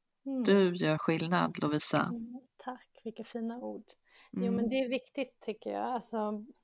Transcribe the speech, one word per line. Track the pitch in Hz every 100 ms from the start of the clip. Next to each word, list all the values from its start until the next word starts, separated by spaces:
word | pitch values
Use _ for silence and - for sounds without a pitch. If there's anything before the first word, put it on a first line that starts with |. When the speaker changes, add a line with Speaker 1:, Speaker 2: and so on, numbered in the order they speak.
| _ _ 269
Speaker 1:
Mm. | 262
Speaker 2:
Du | 208 196 185 175
gör | 156 156
skillnad, | - 165 165 175 165 -
Lovisa. | 151 151 - 147
Speaker 1:
Mm, | - 233 233 247 - -
tack, | - 254 _ _
vilka | 226 220
fina | 220 233 226 247
ord. | 214 208 - _ _ - -
Jo, | -
Speaker 2:
Mm. | 190
Speaker 1:
men | 190 226
det | 262
är | 247
viktigt | 262 - - 254 _
tycker | - 196 208
jag. | 202 233
Alltså, | 240 - 220 214 214 247 -